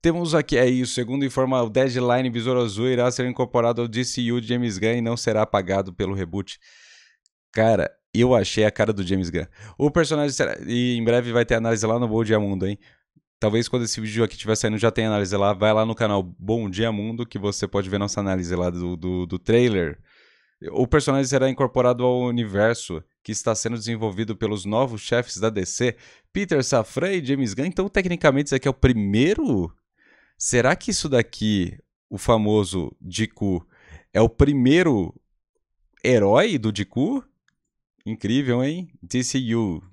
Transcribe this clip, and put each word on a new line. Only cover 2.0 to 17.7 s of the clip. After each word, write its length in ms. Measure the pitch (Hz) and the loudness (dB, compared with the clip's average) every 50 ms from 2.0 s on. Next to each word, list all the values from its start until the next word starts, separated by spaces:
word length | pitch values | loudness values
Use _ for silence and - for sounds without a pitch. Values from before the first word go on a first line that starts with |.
| 123 120 120 127 131 127 | 0 2 2 2 0 -2
Besouro 300 | 113 120 113 127 127 123 | -2 -2 -2 0 0 0
Azul 300 | 120 110 95 104 120 127 | 0 0 -2 -2 0 0
irá 200 | 127 120 120 123 | 2 2 2 0
ser 160 | 120 - 123 | 0 -2 -4
incorporado 560 | 127 120 - 127 117 - 123 117 117 120 117 | -4 -2 -4 -4 0 0 0 2 2 0 0
ao 60 | 120 | -4
D 160 | 117 110 120 127 | -4 -4 -4 -4
C 300 | - - - 120 117 120 | -4 -4 -4 -2 -2 -2
U 80 | 123 | -2
de 60 | 113 | -2
James 300 | 107 120 123 123 117 101 | -2 -2 -2 -2 -4 -4
Gunn 200 | 92 104 110 117 | -2 -2 0 0
e 40 | 120 | 0
não 140 | 117 113 120 | -2 -2 -4
será 280 | 117 - 117 107 107 107 | -2 -2 -2 0 0 0
apagado 500 | - - 101 92 87 98 98 98 95 87 | 0 0 -2 -2 0 -2 -2 -2 -4 -6
pelo 200 | - 98 92 98 | -6 -4 -4 -2
reboot. 460 | 98 92 85 82 101 95 - - _ _ - _ - - - - - _ _ _ _ _ _ _ _ _ _ - | -4 -6 -6 -6 -8 -8 -8 -14 _ _ -20 _ -20 -20 -20 -20 -20 _ _ _ _ _ _ _ _ _ _ 0
Cara, 360 | 110 110 113 110 95 80 - - _ _ _ - | 2 4 4 4 2 2 -2 -6 _ _ _ 0
eu 220 | 107 120 127 127 | 2 4 6 4
achei 300 | 113 95 - - 110 107 | 4 2 0 0 2 2
a 60 | 104 | 2
cara 200 | - - 107 107 | 2 0 0 0
do 100 | 107 101 | 0 -2
James 280 | 95 87 98 95 92 85 | -2 -2 -2 -2 -2 -4
Gunn. 160 | 82 85 82 - _ - - - - | -4 -6 -8 -8 _ -20 -20 -20 -6
O 120 | - 139 151 | -2 -2 0
personagem 460 | 143 175 160 135 160 151 147 143 127 | 2 2 0 2 0 -2 -2 -2 -2
será... 220 | - 135 73 - - - | -2 -2 -2 -4 -8 -6
e 300 | 80 113 120 123 123 120 | -4 -2 0 0 0 -2
em 60 | 117 117 | 0 2
breve 260 | 113 120 123 120 120 | 2 2 2 0 0
vai 140 | 117 120 120 | 0 0 2
ter 100 | - 123 | 2 0
análise 320 | 113 113 113 113 104 107 | 0 2 0 0 0 0
lá 100 | 110 113 | 0 0
no 100 | 120 123 113 | 0 -2 0
Bom 120 | 107 113 | 0 0
Dia 160 | 113 107 110 | 2 2 2
Mundo, 300 | 107 104 101 98 92 92 | 2 2 0 -2 -2 -4
hein? 100 | 98 101 - _ _ _ _ _ _ _ _ _ _ _ _ | -4 -4 -8 _ _ _ _ _ _ _ _ _ _ _ _
Talvez 280 | - 107 104 113 117 - | -2 0 0 0 0 0
quando 140 | - 127 120 | -2 -2 -2
esse 180 | 107 - - | -4 -4 -6
vídeo 220 | 110 110 104 113 113 | -6 -6 0 0 0
aqui 120 | 104 - | -2 -2
tiver 200 | - - 107 110 | -8 -2 -2 -2
saindo 240 | 104 - 110 107 107 | 0 0 -2 0 2
já 100 | 107 113 | 0 0
tenha 200 | 110 - 110 110 | 2 2 0 0
análise 280 | 107 104 101 90 101 | 0 0 0 0 0
lá. 160 | 98 98 101 104 | 2 2 2 2
Vai 180 | 92 107 107 | 2 2 2
lá 140 | 107 110 110 | 4 4 2
no 80 | 113 110 | 0 -2
canal 300 | - 117 107 101 98 95 | -2 -2 0 0 -2 -2
Bom 440 | 90 85 - 92 98 113 120 110 | -4 -10 -12 -4 -4 -2 -2 -2
Dia 240 | 98 90 101 113 117 | -4 -4 -2 -2 -2
Mundo 320 | 110 101 104 110 113 117 120 | -2 -4 -6 -6 -6 -8 -8
que 140 | - - | -8 -8
você 300 | 101 95 101 98 - - | -4 -4 -4 -4 -4 -6
pode 200 | 92 | -4